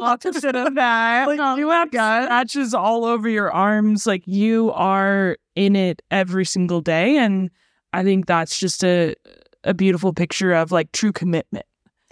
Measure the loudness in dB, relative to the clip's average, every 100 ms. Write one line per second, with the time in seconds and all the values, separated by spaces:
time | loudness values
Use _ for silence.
0 | -2 -2 -2 -4 -4 -2 -2 0 0 2
1 | 0 0 0 0 -2 0 0 0 0 0
2 | 0 0 0 0 -2 -4 -2 0 0 0
3 | 0 -2 0 0 0 0 2 2 2 0
4 | 0 -2 -2 0 2 2 0 0 0 0
5 | 2 2 0 -2 _ -2 2 2 0 -2
6 | -4 -2 0 -2 -2 -2 0 0 0 0
7 | 2 2 2 0 -4 _ _ _ -8 -2
8 | 0 0 0 -2 -2 -4 -4 0 2 2
9 | 0 -4 -16 -20 _ _ -4 0 2 2
10 | 0 -2 -4 -2 0 2 2 0 -2 -2
11 | -2 -2 -2 -2 -4 -12 -14 _ _ _
12 | _